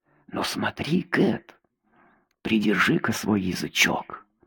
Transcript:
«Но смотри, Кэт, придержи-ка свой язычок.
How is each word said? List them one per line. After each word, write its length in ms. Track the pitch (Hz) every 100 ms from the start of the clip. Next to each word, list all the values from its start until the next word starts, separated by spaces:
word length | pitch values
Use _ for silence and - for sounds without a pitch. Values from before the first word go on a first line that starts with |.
| _ _ -
«Но 140 | -
смотри, 580 | - - - - - 175
Кэт, 540 | - - - 107 - - _ _ _ _ _ _ _ _
придержи-ка 720 | - 110 104 95 - 156 -
свой 280 | 113 - 104
язычок. 840 | 92 87 73 - - - - - - _